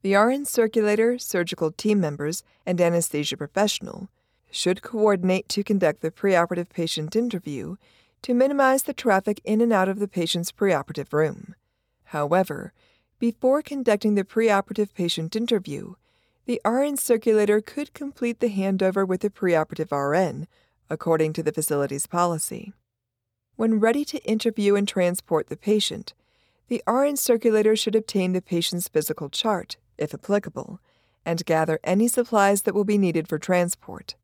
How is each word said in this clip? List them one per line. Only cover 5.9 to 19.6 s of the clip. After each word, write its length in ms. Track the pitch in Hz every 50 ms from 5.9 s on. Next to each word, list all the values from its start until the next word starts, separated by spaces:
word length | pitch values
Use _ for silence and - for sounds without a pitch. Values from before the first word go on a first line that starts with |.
| 147 _
the 80 | - 160
preoperative 600 | - - - 196 185 170 170 170 180 175 175 _
patient 460 | _ - 170 165 - 160 151 160 -
interview 600 | 220 240 240 214 180 - 156 143 123 87 156 185 - _ _ _ _ _ _ _ _
to 140 | - - 247
minimize 480 | 240 262 277 285 277 269 262 262 269
the 120 | - - 262
traffic 440 | - - 247 196 190 - 214 208 - _
in 180 | - 214 214
and 100 | 233 233
out 160 | 226 190 190
of 120 | 190 190 208
the 80 | 202
patient's 440 | 196 - 185 165 165 - 175 170 -
preoperative 600 | - - 208 196 175 139 139 - - - 135 _ -
room. 400 | 151 156 151 - - - - - _ _ _ _ _ _ _ _ _ _
However, 680 | _ - 151 147 143 170 185 185 - 147 - - - _ _ _ _ _ _ _ _ _ _
before 420 | 240 233 226 _ - 254 269 302
conducting 540 | 302 - 294 277 247 240 208 202 - 214 208
the 80 | 202 190
preoperative 680 | _ - 220 226 220 202 196 196 _ 208 - 208 202 _
patient 400 | - 180 170 - - 160 165 -
interview, 580 | 220 233 233 240 202 185 - 143 - - - 185 _ _ _ _ _ _ _ _ _ _
the 120 | - 247 - _
R 160 | 214 233 254
N 160 | 277 294 285
circulator 640 | 269 - - 240 220 - 240 220 214 208 202 208 214
could 320 | 214 - - 285 294 - _
complete 460 | - 294 277 - - 247 233 233 _
the 100 | 240 233
handover 580 | 202 196 190 196 190 185 190 190 190 196 196
with 140 | 185 185 185
the 80 | - 208
preoperative 600 | _ - - 180 170 156